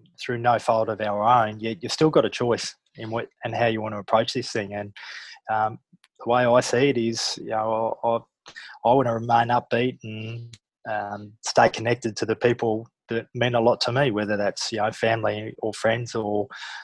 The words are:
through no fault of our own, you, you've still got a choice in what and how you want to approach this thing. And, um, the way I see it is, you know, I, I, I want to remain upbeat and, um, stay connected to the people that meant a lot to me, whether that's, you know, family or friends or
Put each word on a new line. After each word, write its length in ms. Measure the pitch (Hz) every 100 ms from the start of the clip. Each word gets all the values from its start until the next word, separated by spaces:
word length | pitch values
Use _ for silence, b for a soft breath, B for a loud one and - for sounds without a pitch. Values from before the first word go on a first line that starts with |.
| _ _
through 200 | - 120
no 200 | 120 113
fault 300 | - 113 113
of 140 | 107
our 200 | 107 101
own, 380 | 110 123 110 110
you, 160 | 113 107
you've 120 | 120
still 180 | - 156
got 140 | 156
a 60 | 110
choice 440 | - 120 107 - - _
in 160 | - 110
what 180 | 113 - _
and 100 | 120
how 120 | 113 117
you 160 | 110
want 120 | 107
to 40 | 104
approach 340 | 95 113 104
this 180 | 127 113
thing. 220 | 113 98
And, 220 | 104 104 - B B B B -
um, 260 | 110 110 117 _ _ _ _
the 60 | 117
way 160 | 123 123
I 140 | 123
see 280 | - 120 143
it 80 | 120
is, 420 | 113 113 - -
you 80 | -
know, 480 | 110 110 110 113 -
I, 60 | 117
I, 100 | 117 - _ - B B B 113
I 80 |
want 140 | 135 123
to 60 |
remain 340 | 117 117 120 117
upbeat 500 | 120 - 117 127 127
and, 520 | 110 110 110 117 117 117 _ _ 117
um, 440 | 104 101 104 104 -
stay 240 | - - 113
connected 480 | - 113 120 113 104
to 80 |
the 120 | 107 110
people 520 | 120 117 117 110 113 _ _
that 180 | 113 -
meant 200 | 123 123
a 60 | 120
lot 200 | 113 117
to 120 | 120
me, 180 | 120 139
whether 260 | 104 104 104
that's, 360 | 101 - -
you 60 | 110
know, 120 | 107
family 600 | 107 113 113 107 104 110 -
or 140 | 110
friends 400 | 101 113 117 120
or 340 | 113 107 104 104 B B B